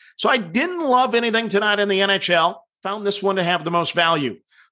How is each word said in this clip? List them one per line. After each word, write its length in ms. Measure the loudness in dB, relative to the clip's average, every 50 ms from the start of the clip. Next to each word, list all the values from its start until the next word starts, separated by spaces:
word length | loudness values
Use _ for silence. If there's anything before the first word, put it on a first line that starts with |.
| -20 -20 -8
So 120 | -4 0 0
I 100 | 0 0
didn't 440 | -2 -4 -4 -2 -2 -2 -4 -4
love 320 | 0 2 2 2 2 2 0
anything 340 | 0 0 0 0 0 0 0
tonight 300 | -2 0 0 2 0 2
in 100 | 0 0
the 120 | 2 2
N 100 | 2 2
H 180 | 0 0 0 2
L. 340 | 2 4 4 2 0 -4 -12 _ _ _
Found 240 | -10 -8 -8 -4 -4
this 160 | -4 -2 -2
one 140 | -2 -2 0
to 80 | 0 0
have 200 | 0 0 -2 -2
the 60 | -2
most 220 | -2 -2 -2 0
value. 460 | 0 2 2 2 2 0 0 -4 -6 -8 _ _ _ -20 -20 _